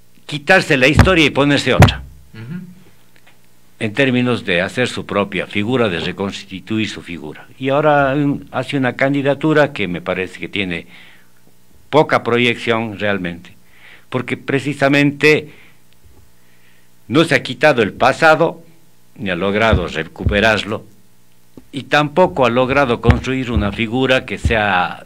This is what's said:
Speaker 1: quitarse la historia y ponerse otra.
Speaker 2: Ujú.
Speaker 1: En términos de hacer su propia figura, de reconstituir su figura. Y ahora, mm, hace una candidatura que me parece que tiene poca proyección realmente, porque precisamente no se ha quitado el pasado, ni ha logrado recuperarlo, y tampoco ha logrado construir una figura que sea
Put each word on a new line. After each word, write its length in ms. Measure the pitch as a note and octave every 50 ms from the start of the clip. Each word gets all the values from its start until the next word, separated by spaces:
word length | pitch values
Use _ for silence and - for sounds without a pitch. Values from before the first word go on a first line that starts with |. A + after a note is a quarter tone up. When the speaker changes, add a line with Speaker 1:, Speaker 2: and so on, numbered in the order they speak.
| - - - - -
Speaker 1:
quitarse 500 | - D3 D3+ - - F#3+ F#3+ - - D3+
la 120 | C3 B2+ C#3+
historia 360 | D3 - - F#3+ F#3 E3 D3
y 60 | C3
ponerse 420 | - C3 C#3+ C#3+ C#3+ B2+ - C3+
otra. 300 | A2 E2+ - - - - - - - - - - -
Speaker 2:
Ujú. 260 | A2 A2+ B2+ F3 F#3 F#3 F3 - - - - - - - - - - - - - - - - - - - - - -
Speaker 1:
En 140 | A#2 G#2+
términos 520 | G2+ C#3 C#3 C3 B2 B2 B2 B2 A#2+ G2+ -
de 160 | G2 F2+ E2+
hacer 280 | F#2+ F#2 - B2 B2 G#2+
su 180 | - G2+ E2+
propia 400 | - F#2+ G2+ G2 G2 F#2 F2 -
figura, 420 | - - G#2 G#2 A2+ C3 B2 A#2 G#2
de 120 | F2 D#2+
reconstituir 880 | D#2+ F2 F2 F#2 G2 G2 F#2+ - - - F#2+ F2+ - - A2 A2 G#2+ G2+
su 120 | - -
figura. 460 | D2+ F2 F2 D#2 C#2+ D2+ C#2+ - - - - -
Y 100 | C3 C3+
ahora, 460 | C3+ D3 D3+ D3+ D3 C#3+ C#3 C3+ C3+
mm, 320 | D3 C#3+ C#3+ C3 - - -
hace 260 | - B2+ B2+ - D3
una 180 | C#3+ C3 B2 B2
candidatura 760 | - C#3 C#3 C#3+ C#3+ C3 C#3+ C3+ C3+ - D#3+ D3+ D3+ C#3+ C3+
que 160 | C#3+ - G2 F2
me 120 | F2 E2
parece 400 | F2 F#2 F#2 F#2+ F#2 F2 - -
que 80 | F2 D#2+
tiene 380 | - G2+ G2 F2+ E2+ E2 - - - - - - - - - - - - - - - - - - - - - -
poca 320 | - D3 D3+ D#3 C#3 A#2+
proyección 760 | - A2+ A#2 A#2+ B2 A#2+ A2+ - - A#2+ A#2 A2+ A2+ A2 G2+ F2
realmente, 560 | G#2 G#2 G2+ F#2+ F2 F2 F2 F2 - - - - - - - - - - - - - -
porque 280 | - B2+ A#2+ - C3+
precisamente 1120 | - - - C3+ C3+ A#2 D3 C#3 - C#3 C#3 C#3+ C#3+ C#3+ C#3+ C#3+ C#3+ D3 D3+ D3+ - - - - - - - - - - - - - - - - - - - - - - - - - - - - - - - - - - -
no 160 | A2+ D#3 D#3+
se 100 | E3 D3
ha 80 | B2
quitado 400 | - - A#2+ - D3+ D3+ C#3 A#2+
el 100 | G#2+ F2+
pasado, 720 | - - A#2+ C3 C3 - E3 D#3 D#3+ D3 E3 - - - - - - - - - - - - - -
ni 140 | - G#2+ F#2
ha 60 | F2+
logrado 500 | E2+ F#2+ G2+ G2 G#2+ A2+ A2+ G2+ F#2 E2+ D2+
recuperarlo, 960 | - D#2+ D#2+ D#2+ - - F#2+ - G2+ - A2+ A2+ G#2+ F#2+ - G2+ A2 G2+ - - - - - - - - - - - - - - - - - -
y 120 | - C#3+ -
tampoco 600 | - D3 D3 D3+ C#3+ D3 F3+ F3+ - F3+ D3+ B2+
ha 40 | A#2
logrado 500 | A#2 B2+ B2+ B2 C3+ C#3+ C#3+ A#2+ A#2 G#2
construir 500 | - A#2 B2 A#2 - B2+ C3 C3 B2+ A#2+
una 220 | A#2 G#2 G#2 G2+
figura 520 | G2 A2 A#2 G#2+ A#2 C3 C3 B2+ C3 B2+ B2
que 140 | - G2+ F2+
sea 680 | - A#2 A#2 A2 G#2 G2+ F#2 F2+ F2 D#2+ E2 - -